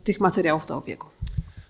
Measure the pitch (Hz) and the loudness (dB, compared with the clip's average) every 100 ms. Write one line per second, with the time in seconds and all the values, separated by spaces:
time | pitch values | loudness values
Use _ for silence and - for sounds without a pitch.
0 | - 202 190 185 170 156 - 143 - 87 | -4 2 2 4 4 2 0 -8 -8 -12
1 | - _ - - - - | -14 _ -6 -6 -8 -14